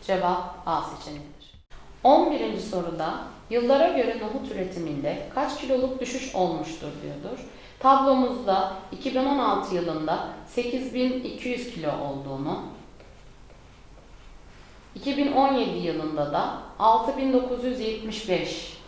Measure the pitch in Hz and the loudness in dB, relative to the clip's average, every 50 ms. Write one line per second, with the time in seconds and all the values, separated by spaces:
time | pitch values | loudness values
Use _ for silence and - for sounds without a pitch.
0 | - - 196 180 175 175 180 180 - - - - - - 165 151 139 - - - | 0 0 0 2 4 2 2 2 -2 -6 -10 -10 -4 -2 -2 -2 -2 -4 -10 -12
1 | - - 151 147 143 - - - - - - - - _ - - - - - - | -12 -12 -12 -12 -12 -14 -18 -20 -20 -20 -20 -20 -20 _ -18 -18 -18 -18 -20 2
2 | - 247 294 330 359 - 302 247 226 220 208 185 180 - - 185 170 170 165 160 | 6 8 8 8 8 4 2 0 -2 -2 -4 -4 -6 -4 -4 -4 -2 -2 -4 -2
3 | 160 165 185 - - - - - - - 220 240 240 240 277 277 320 359 - 277 | -2 -2 -4 -4 -8 -12 -14 -16 -10 -2 0 0 4 6 6 6 6 6 6 4
4 | 240 226 233 226 214 226 226 269 - - 214 196 185 180 - 175 170 156 147 139 | 2 2 0 -2 -4 -4 -4 -6 -6 -6 -4 -4 -4 -4 -4 -6 -6 -4 -4 -2
5 | 135 147 170 190 - - - - 277 - - - - 254 269 254 247 262 254 - | -2 -2 -2 -4 -6 -6 -2 -2 -2 -2 -2 -6 -2 0 0 2 2 0 -2 -4
6 | 247 - - 262 - - - 190 185 175 165 156 156 - - - - 147 147 - | -6 -6 -6 -6 -8 -4 0 0 2 2 0 -2 -4 -6 -8 -10 -10 -10 -10 -10
7 | 147 147 143 - - 190 240 269 - - - - - - - - - 262 277 277 | -10 -10 -10 -8 -8 -8 -10 -10 -10 -14 -16 -18 -20 -20 -16 0 4 6 6 8
8 | 269 269 269 254 254 240 226 - - 202 190 190 254 - - - - - - - | 8 6 6 6 4 2 2 -2 0 2 2 2 2 0 -2 -6 -10 -12 -12 -6
9 | - 269 247 254 262 277 285 277 247 220 196 190 190 - 185 175 170 165 156 156 | -6 -2 0 2 2 2 2 2 2 2 2 0 0 0 -2 0 0 0 -2 -2
10 | 156 151 170 - - - - - - - - - 240 240 240 254 262 262 - 254 | 0 0 0 -2 -2 -6 -8 -12 -14 -6 -4 -2 -2 0 -2 -4 -4 -4 -2 0
11 | 247 254 254 262 - 226 - - - 247 247 233 - 240 - 175 156 151 139 143 | 0 2 0 -2 -4 -6 -10 -8 -6 -4 -4 -4 -6 -8 -8 -6 -4 -2 -2 -2
12 | 143 143 139 135 135 139 135 135 143 156 180 - - - - - - - - - | -4 -4 -6 -6 -6 -6 -6 -4 -4 -4 -4 -4 -6 -10 -12 -16 -18 -20 -20 -20
13 | - - - - - - - - - - - - - - - - - - - - | -20 -20 -20 -20 -20 -20 -20 -20 -20 -20 -20 -20 -20 -20 -20 -20 -20 -20 -20 -20
14 | - - - - - - - - - - - - - - - - - - - 196 | -20 -20 -20 -20 -20 -20 -20 -20 -20 -20 -20 -20 -20 -20 -20 -20 -20 -20 -18 -8
15 | - 277 269 285 285 - - 247 277 277 269 254 226 185 170 175 175 170 156 156 | -4 -4 0 2 2 2 4 6 6 6 6 4 2 0 0 -2 -2 -2 -2 0
16 | 156 151 156 151 147 139 147 165 208 - - - - - - - 190 233 - - | -2 -2 0 0 -2 0 2 0 0 0 -2 -6 -10 -14 -4 4 6 6 6 6
17 | - - 262 269 269 269 254 254 254 254 254 226 233 254 240 202 220 220 220 - | 4 2 -2 0 0 4 4 4 4 2 -4 -2 -2 -4 -2 -2 -4 -4 -4 -4
18 | - 220 196 - - - 180 165 151 - - - - - - - - | -6 -6 -6 -6 -2 0 0 0 0 -2 -6 -8 -8 -12 -14 -16 -18